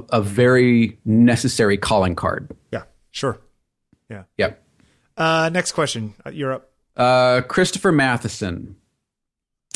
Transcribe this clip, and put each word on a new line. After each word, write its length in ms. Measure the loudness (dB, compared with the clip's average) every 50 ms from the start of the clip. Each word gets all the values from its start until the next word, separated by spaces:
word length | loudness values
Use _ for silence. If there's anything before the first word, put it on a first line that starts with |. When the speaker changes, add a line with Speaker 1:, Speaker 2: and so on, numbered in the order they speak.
| -2 -2
Speaker 1:
a, 60 | -2
a 40 | -2
very 800 | 0 0 0 2 4 4 4 4 4 4 4 4 2 0 -2 _ -2
necessary 720 | 2 4 6 6 6 4 2 0 -2 0 2 2 2 0
calling 360 | 0 0 0 0 2 2 0 -2
card. 360 | -2 -4 -4 -4 -6 -10 -14 -18 -20 _ _
Speaker 2:
Yeah, 120 | -12 -12 -12 -16 _ _ _ _
sure. 280 | -10 -6 -6 -6 -6 -8 _ _ _ _ _ _ _ _ _ _ _ _ _ -18
Yeah. 140 | -18 -18 -18 _ _
Speaker 1:
Yep. 240 | -4 -4 -4 -4 -10 _ _ _ _ _ _ _ _ _ _ _
Speaker 2:
Uh, 320 | -2 -2 0 0 0 0 -2 -2
next 180 | -4 -4 -4
question. 420 | -4 -4 -4 -4 -4 -8 -10 -10 -12 -16 _
Uh, 40 | -14
you're 220 | -10 -8 -6 -6 -8
up. 160 | -8 -12 _ _ _ _ _ _
Speaker 1:
Uh, 440 | -2 0 2 2 4 4 2 2 0 -2
Christopher 440 | -2 0 0 0 0 -2 -2 0 2
Matheson, 840 | 2 2 2 0 0 -2 -4 -8 -8 -8 -8 -8 -8 -10 -12 -16 -20 -20 _ _ _ _ _ _ _ _ _ _ _ _ _ _ _ _ _ _ -14